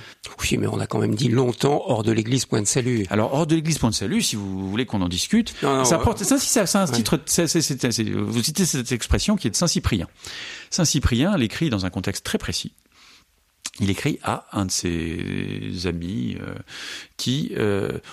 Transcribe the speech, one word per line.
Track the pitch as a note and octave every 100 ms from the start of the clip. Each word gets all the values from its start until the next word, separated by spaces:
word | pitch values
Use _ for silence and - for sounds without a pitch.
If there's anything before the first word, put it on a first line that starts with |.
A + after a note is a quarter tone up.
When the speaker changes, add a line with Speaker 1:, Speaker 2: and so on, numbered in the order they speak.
| - - - -
Speaker 1:
Oui, | - A#2
mais | G#2
on | A2
a | G#2+
quand | A#2
même | A2 A2
dit | B2
longtemps | A#2 B2 A#2 C#3 D3 -
hors | A2+
de | A2
l'Église, | A2+ A2 B2+ -
point | B2
de | G2+
salut. | C3+ B2 A#2 G2
Speaker 2:
Alors, | G#2 A2
hors | C#3 D#3+
de | D#3+
l'Église, | D#3 C#3+
point | A#2
de | -
salut, | G2 A3
si | F3+ A2
vous | G2 F#2+ F#2+
voulez | G#2+ B2+
qu'on | G#2
en | F2
discute, | F2+ - A3+ A3+ -
Speaker 1:
Non, | C#3+ C3+
non, |
Speaker 2:
ça | C3 -
Speaker 1:
ouais. |
Speaker 2:
porte, | - -
ça, | F#3+ C4+
si, | -
ça, | - F3+
c'est | G3+
un | F3+
Speaker 1:
Ouais. |
Speaker 2:
titre, | A#2+ A2+ D#3 -
c'est, | - E3
c'est, | E3
c'est, | - C3+ B2
c'est, | A2+
vous | G#2 G2+ G#2 A#2
citez | A#2 D#3 F3+
cette | C#3 A#2
expression | A#2+ - B2 - G#3+
qui | B2
est |
de | -
Saint | D3
Cyprien. | - - G#2 E2 - - - - - -
Saint | - D#3+
Cyprien | C#3+ - A#2+ E3+ G3
l'écrit | A2+ - E3
dans | G#2 F#2
un |
contexte | G2 F#2+ -
très | - G#3+
précis. | - - - - _ _ - - _ _ _ _ - -
Il | G2
écrit | F#2+ D3 -
à | - A2+ -
un | G#2+ F#2+
de |
ses | - F2+ E2+ E2 E2+ F#2 - - - G#2 F#2 F2
amis, | E2+ F2 A2+ A#2+ C2+
euh, | G1+ G1+ - - - - - -
qui, | - C3+ - -
euh, | G#2 G2 G#2 - -